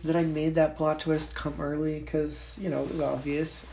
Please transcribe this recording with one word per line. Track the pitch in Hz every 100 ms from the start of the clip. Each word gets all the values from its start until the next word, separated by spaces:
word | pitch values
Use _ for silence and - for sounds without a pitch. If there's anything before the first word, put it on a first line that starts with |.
that | 156 165
I |
made | 165 151 156 160
that | 156 156
plot | 156 151
twist | 160 156 156
come | - 151 143
early, | 143 151 156 151
'cause, | - 156 151 147 - -
you | 185
know, | 139
it | 139
was | 170
obvious, | 139 135 143 147 156 - -